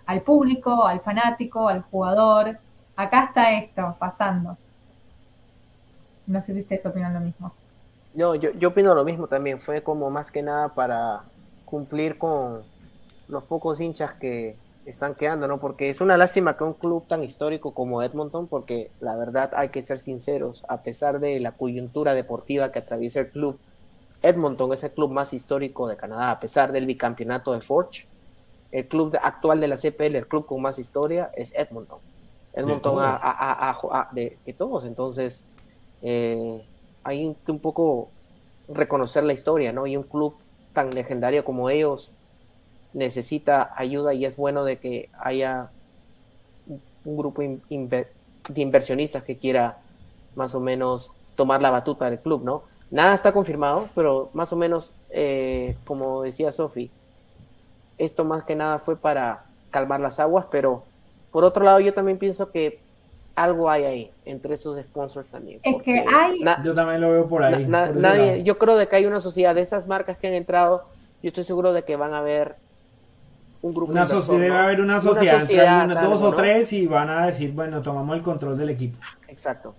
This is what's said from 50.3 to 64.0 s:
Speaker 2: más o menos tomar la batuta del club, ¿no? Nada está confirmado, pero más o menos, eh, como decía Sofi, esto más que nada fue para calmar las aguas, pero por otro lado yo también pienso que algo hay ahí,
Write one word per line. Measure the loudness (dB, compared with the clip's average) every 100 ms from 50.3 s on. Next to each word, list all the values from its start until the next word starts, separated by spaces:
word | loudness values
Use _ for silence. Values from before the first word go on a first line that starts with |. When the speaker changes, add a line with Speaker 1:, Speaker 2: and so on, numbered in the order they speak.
| -8
Speaker 2:
más | -6
o | -4
menos | -4 -2 -2 -4 -8 -20 -18 -2
tomar | 2 4
la | 4
batuta | 2 0 -4 -4
del | -4
club, | -2 -2
¿no? | -2 -6 -8 -20 -8
Nada | 4 4 6
está | 4
confirmado, | 2 0 -2 0 0 -2 0
pero | 2 2 -2
más | -6 -4
o | -2
menos, | 0 -2 -4 -20 -10
eh, | -4 -2 -2 -2 -4 -6 -8 -8
como | -6 -4 -4
decía | -6 -4 -4
Sofi, | -2 -6 -6 -12 _ _ _ _ -20 -20 -20 _ -20 _ -6
esto | -4 -2 -2
más | -2
que | -4 -4
nada | -2 -2
fue | -2 -2
para | 0 0 -2 -4 -12 _ -6
calmar | -4 -2 -2
las | -2 0
aguas, | 2 2 2
pero | 0 2 0 -6 _ _ _ _
por | 4
otro | 6 8
lado | 8 8
yo | 8 2
también | 0 0
pienso | -2 -2 -4
que | -2 -2 -4 _ _ _ -20 -10 0
algo | 2 4 2
hay | 2 2
ahí, | -4